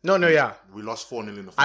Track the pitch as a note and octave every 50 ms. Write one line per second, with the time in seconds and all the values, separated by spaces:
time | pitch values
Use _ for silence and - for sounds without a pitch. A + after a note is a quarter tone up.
0 | - F3 G3 F3+ F3 E3 D#3+ D3 C3 G#2+ G2 - _ F#2+ F#2+ G#2+ G#2+ A2 A2+ -
1 | - - B2 A2+ G#2+ G#2 G2+ G2+ F#2+ F#2 - C#3 C#3+